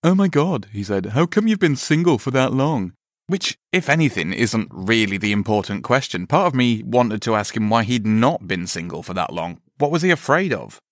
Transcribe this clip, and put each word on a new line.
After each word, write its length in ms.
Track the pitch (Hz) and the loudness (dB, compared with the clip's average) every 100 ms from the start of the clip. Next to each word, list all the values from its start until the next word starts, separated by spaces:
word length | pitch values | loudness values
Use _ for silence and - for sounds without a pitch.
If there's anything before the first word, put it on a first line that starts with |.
"Oh 140 | 165 190 | 4 4
my 140 | 196 | 4
God," 400 | 147 160 147 101 | 2 2 -2 -4
he 100 | 104 | -8
said, 260 | 101 101 95 | -2 -2 0
"how 180 | 110 170 | 0 2
come 200 | 214 220 | 2 2
you've 140 | 208 | 2
been 160 | 170 131 | 2 0
single 420 | - 156 175 131 | 0 2 4 2
for 140 | - | 0
that 220 | 131 131 | 0 2
long?" 400 | 123 139 147 92 - _ _ - | 2 0 0 -4 -8 _ _ -6
Which, 300 | 185 - - _ | -4 -4 -8 _
if 160 | 180 165 | -4 0
anything, 420 | 151 151 - 82 | 2 2 0 -4
isn't 380 | 90 117 113 104 | 0 0 0 -4
really 460 | - 95 113 107 98 | -6 0 2 2 0
the 160 | 104 | 0
important 500 | 104 101 107 95 101 | 0 0 0 0 -8
question. 420 | - 127 - - 90 | -2 -2 -2 -8 -2
Part 220 | 156 180 | 0 2
of 80 | 131 | 2
me 260 | 123 113 | 0 0
wanted 380 | 95 120 123 107 | 0 0 2 0
to 120 | 117 107 | 0 0
ask 200 | 104 - | 0 -2
him 140 | 107 | 0
why 140 | 113 | 0
he'd 240 | 104 123 107 | 0 -2 2
not 400 | 110 123 165 95 | 2 2 0 -4
been 180 | 95 87 | -6 -4
single 380 | - 85 76 | -6 -8 -10
for 100 | 87 | -8
that 200 | 92 85 | -6 -4
long. 260 | 85 85 82 _ _ | -4 -8 -10 _ _
What 140 | 143 | -2
was 120 | 165 | 0
he 60 | 180 | 0
afraid 440 | 170 - 147 190 | 0 2 0 0
of? 260 | 107 57 - _ | -4 -6 -18 _